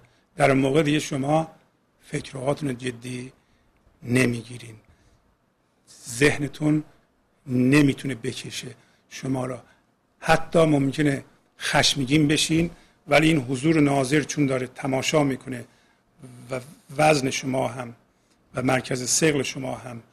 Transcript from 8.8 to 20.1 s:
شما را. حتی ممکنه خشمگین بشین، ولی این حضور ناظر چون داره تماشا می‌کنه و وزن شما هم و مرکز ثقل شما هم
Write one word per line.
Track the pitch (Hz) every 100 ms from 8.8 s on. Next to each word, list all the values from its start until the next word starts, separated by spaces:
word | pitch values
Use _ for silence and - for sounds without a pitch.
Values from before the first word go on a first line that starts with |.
| _ _ _
شما | - 135 131 127
را. | 123 - _ _ _ _ _
حتی | - 160 - 175
ممکنه | 160 147 139 131 147 135 - _ _ _
خشمگین | - 151 135 151 127 151 147
بشین، | 151 - 160 170 - _ _ -
ولی | 143 156
این | 160
حضور | 120 131 147 160
ناظر | 143 139 131 151
چون | 131 - 139
داره | 131 123
تماشا | - 139 131 127 160
می‌کنه | 143 127 - 127 117 _ _ _ _ _ 131 123 123
و | 127 127 - _ 139
وزن | 151 156 131
شما | - 139 131 127
هم | 120 120 117 _ _ _ _ _
و | -
مرکز | 127 131 - 135
ثقل | 123 - 160 143
شما | 123 - 131
هم | 120 123 117 -